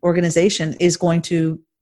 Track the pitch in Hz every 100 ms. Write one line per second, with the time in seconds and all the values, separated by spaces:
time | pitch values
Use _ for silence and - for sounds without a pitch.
0 | 175 175 170 165 190 - 156 - 175 -
1 | 175 170 - 170 160 160 - _